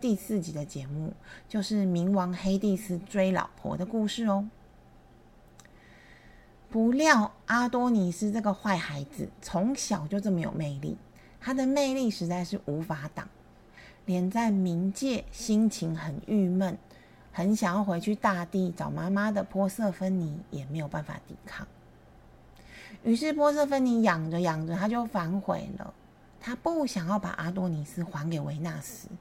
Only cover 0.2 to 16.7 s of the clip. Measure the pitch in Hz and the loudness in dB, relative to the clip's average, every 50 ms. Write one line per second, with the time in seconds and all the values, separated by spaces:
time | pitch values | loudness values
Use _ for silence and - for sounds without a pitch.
0.2 | - - 220 196 165 170 156 151 143 - - 139 131 135 143 151 156 - - - | 0 -2 -2 -2 -2 -4 -6 -8 -8 -8 -8 -10 -8 -6 -6 -6 -6 -6 -8 -10
1.2 | - - - - - - - 214 190 - 214 208 196 185 175 170 170 190 202 190 | -16 -20 -20 -20 -12 -6 -4 -4 -2 0 0 2 2 2 2 2 2 2 2 2
2.2 | 180 180 180 180 190 190 196 190 208 208 190 175 - 185 180 170 - - - 202 | 2 0 -4 -2 0 0 2 2 2 2 0 0 -2 -4 -6 -6 -6 -2 0 2
3.2 | 190 190 185 170 - - - - - 147 151 156 180 - 226 226 214 202 - 233 | 2 4 2 0 0 -4 -6 -8 -6 -6 -4 -4 -4 -2 -2 0 0 0 -2 0
4.2 | 233 214 196 196 208 220 - - - - - - - - - - - - - - | 2 2 2 2 0 -4 -8 -16 -20 -20 -20 -20 -20 -20 -20 -20 -20 -20 -20 -20
5.2 | - - - - - - - - - - - - - - - - - - - - | -20 -20 -20 -20 -20 -20 -20 -20 -20 -20 -20 -20 -20 -20 -20 -20 -20 -20 -20 -20
6.2 | - - - - - - - - - - - 226 226 233 247 277 311 311 285 226 | -20 -20 -20 -20 -20 -20 -20 -20 -12 -4 0 2 4 4 4 6 6 8 8 8
7.2 | 208 - - - - - 220 240 247 240 254 240 247 247 233 208 185 175 165 - | 6 2 -2 -8 -2 0 2 2 2 2 2 2 4 4 4 4 4 2 2 0
8.2 | 214 208 208 226 208 208 190 - - 208 190 165 - - 147 143 143 - - - | 0 0 0 0 2 0 0 0 0 0 0 0 0 -4 -6 -8 -8 -8 -8 -8
9.2 | - - - - - - - 170 196 247 277 - - - 208 165 151 151 196 202 | -8 -8 -10 -14 -8 -4 0 0 2 2 0 0 -2 -2 -2 -2 -2 -2 -4 -2
10.2 | 202 208 185 170 156 - - 160 156 143 139 139 147 156 - - - - - - | 0 0 0 0 0 -2 -4 -4 -4 -4 -4 -6 -6 -6 -6 -8 -12 -20 -20 -20
11.2 | - - - - - 247 262 262 262 262 277 285 285 262 262 269 254 226 196 - | -20 -20 -18 -10 -4 -2 0 2 2 2 4 2 2 2 2 2 0 0 0 0
12.2 | 175 165 175 180 180 - 208 - - - 147 156 165 - 156 139 139 143 - 135 | -2 -2 -2 -2 -4 -4 -6 -6 -4 -4 -4 -4 -4 -4 -6 -6 -6 -10 -10 -10
13.2 | - - - - - - - - - - - - - - - - - - 180 180 | -12 -14 -16 -20 -20 -20 -20 -20 -20 -20 -20 -20 -20 -20 -20 -10 -4 -2 0 0
14.2 | 180 190 202 226 233 220 202 190 185 180 170 170 185 196 196 - 269 269 240 - | 0 0 2 2 2 2 2 2 2 2 2 0 0 -2 -2 -2 -2 -2 -2 -2
15.2 | - - - - - - 214 214 226 214 - - 170 165 160 160 156 156 139 - | -4 -8 -12 -8 -2 2 4 4 4 4 2 0 -4 -4 -4 -4 -6 -6 -8 -8
16.2 | - - 220 208 190 175 180 185 190 180 | -4 0 2 4 4 4 4 2 2 0